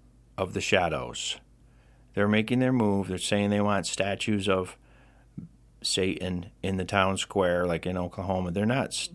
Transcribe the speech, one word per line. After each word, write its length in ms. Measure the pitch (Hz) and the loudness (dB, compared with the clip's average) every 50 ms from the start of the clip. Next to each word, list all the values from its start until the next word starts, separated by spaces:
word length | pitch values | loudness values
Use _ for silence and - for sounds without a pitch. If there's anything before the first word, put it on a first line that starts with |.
| - - - - - - - - | -20 -20 -20 -20 -20 -16 -6 -6
of 160 | 95 87 - | -6 -4 -4
the 60 | 92 | -4
shadows. 760 | - - 104 92 87 82 78 67 62 60 - - - - - - - _ - _ - - - - _ - - - - _ - | 0 2 2 2 4 2 -2 -4 -6 -8 -8 -8 -8 -8 -10 -10 -14 _ -20 _ -20 -20 -20 -20 _ -20 -20 -20 -20 _ -2
They're 120 | 98 104 | 0 2
making 340 | 104 107 110 110 113 123 127 | 4 4 2 2 2 2 2
their 120 | 127 127 | 2 4
move. 360 | 131 120 107 104 98 98 92 85 | 4 4 4 4 2 2 0 -2
They're 100 | 92 90 | -4 -4
saying 320 | - - 104 101 101 101 | 0 0 2 2 4 2
they 100 | 101 104 | 2 2
want 260 | 104 104 101 98 87 | 2 2 2 0 0
statues 640 | - - - 95 101 98 - - 110 107 101 95 101 | -2 -4 -2 -2 -2 -2 -2 -2 0 0 0 2 2
of 300 | 95 92 92 - - - - - - - - - _ - - _ _ - - - - _ - - _ _ | 2 2 0 -4 -8 -16 -20 -20 -20 -20 -20 -20 _ -20 -20 _ _ -16 -16 -16 -20 _ -20 -20 _ _
Satan 680 | - - - 101 92 95 - - 90 92 90 90 87 - - _ | -6 -2 0 2 2 0 0 -2 -4 -4 -4 -6 -6 -10 -12 _
in 160 | - 95 95 92 | -4 -2 -2 -2
the 60 | 90 | -2
town 320 | - 101 98 95 95 95 95 | 2 2 4 4 4 2 -2
square, 480 | - - - 101 92 87 87 87 90 | -4 -2 0 2 2 4 2 2 2
like 180 | 87 82 82 - | 0 0 -2 -2
in 140 | 90 92 90 | -4 -4 -2
Oklahoma. 540 | 90 87 - 98 90 92 92 92 92 87 | -4 -4 -6 -8 -4 -2 -2 -2 -2 -2
They're 120 | 85 101 104 | -2 0 0
not, 460 | 110 127 135 110 - - - - - - | 0 0 0 -2 -2 -4 -8 -8 -8 -10